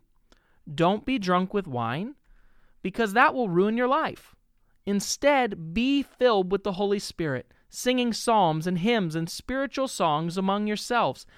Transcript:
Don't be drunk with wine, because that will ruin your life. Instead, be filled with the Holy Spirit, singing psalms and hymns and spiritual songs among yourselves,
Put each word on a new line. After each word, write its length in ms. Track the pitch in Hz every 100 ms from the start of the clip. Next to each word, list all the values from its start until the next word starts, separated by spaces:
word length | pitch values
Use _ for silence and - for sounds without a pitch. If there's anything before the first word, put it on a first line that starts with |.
| _ _ _ _ _ _ - 143
Don't 300 | 170 214 -
be 120 | 262
drunk 360 | 185 180 185
with 140 | 202 185
wine, 480 | 123 113 135 226 285 _ - - _ - _
because 320 | 190 208 220
that 200 | 208 294
will 140 | 262 220
ruin 300 | 170 202 233
your 100 | 247
life. 480 | 294 262 - - _ _ _ _ _ -
Instead, 880 | 202 - - 277 277 240 185 160
be 300 | 180 254 277
filled 480 | 254 - 247 208 185
with 140 | 196 208
the 80 |
Holy 260 | 185 202 202
Spirit, 540 | - - 160 127 - _ _
singing 420 | - 247 254 240
psalms 560 | 202 - 220 175 156 175
and 120 | 180
hymns 360 | 196 240 170 160
and 140 | 165
spiritual 580 | - - 262 277 - 262
songs 500 | - 170 151 170 180
among 300 | 190 202 214
yourselves, 580 | 208 - 240 165 123 -